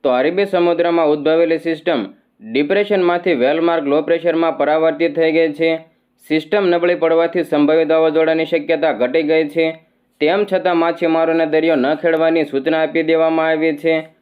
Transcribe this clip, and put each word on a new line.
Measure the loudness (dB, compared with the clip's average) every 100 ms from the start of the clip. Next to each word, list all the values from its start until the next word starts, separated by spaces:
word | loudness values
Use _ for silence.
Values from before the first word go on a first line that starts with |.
તો | 0
અરબી | 0 0 0 -2
સમુદ્રમાં | 0 0 2 0 2 2
ઉદ્ભવેલી | 0 2 2 2 0
સિસ્ટમ | -2 -4 -2 -2 -4 -12 _ _
ડિપ્રેશનમાંથી | -6 -2 0 0 0 0 2 0 0 0
વેલમાર્ક | 0 0 0 0 0
લો | -2 0
પ્રેશરમાં | 0 0 0 -2 0
પરાવર્તિત | 0 2 0 0 -2 0
થઈ | 0 2
ગઈ | 0 0
છે. | -2 -2 -8 _ _ _ -4
સિસ્ટમ | -4 0 0 2
નબળી | 0 0 0
પડવાથી | 0 2 0 -2
સંભવિત | -2 0 2 2 2
વાવાઝોડાની | 2 2 2 0 0 -2
શક્યતા | -4 -2 -2 0 -2
ઘટી | -2 0 0
ગઈ | 0 0
છે. | -2 -4 -4 _ _ _ _
તેમ | -2 0 -2
છતાં | -2 0 0
માછીમારોને | -2 -2 -2 0 0 0 0
દરિયો | 0 2 0
ન | 0 -2
ખેડવાની | 0 0 2 0 -2
સૂચના | -4 -2 -2
આપી | -2 -2 0
દેવામાં | 2 2 0 0
આવી | 0 0 -2
છે. | -2 -2 -4 _